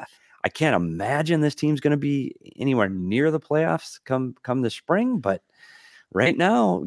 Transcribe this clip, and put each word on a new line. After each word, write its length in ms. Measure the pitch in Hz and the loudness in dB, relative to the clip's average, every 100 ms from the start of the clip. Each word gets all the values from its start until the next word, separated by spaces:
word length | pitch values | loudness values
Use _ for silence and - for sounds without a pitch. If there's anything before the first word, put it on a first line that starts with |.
| - - _ _ - | -20 -20 _ _ -6
I 40 | |
can't 260 | - 156 98 | 0 0 2
imagine 640 | 85 82 104 143 156 160 | 0 -2 -2 -2 0 2
this 140 | 147 - | 2 0
team's 260 | 151 147 | 0 2
gonna 160 | 147 147 | 2 0
be 360 | 143 139 127 - - - | 0 -2 -4 -10 -18 -4
anywhere 320 | 135 127 98 | 0 2 2
near 440 | 95 90 117 156 | 0 -2 0 2
the 80 | 156 | 0
playoffs 580 | - 151 165 165 - - - | 0 0 0 -2 -6 -18 -4
come, 300 | 131 127 - | -2 -2 -6
come 180 | - 131 | -4 -2
the 80 | 120 | -2
spring, 500 | - - 185 247 226 | -4 -2 0 0 0
but 240 | 196 190 - _ - - - - _ | -2 -2 -6 _ -20 -20 -20 -20 _
right 240 | 92 135 - | 0 2 2
now, 480 | 185 240 214 87 | 2 4 2 0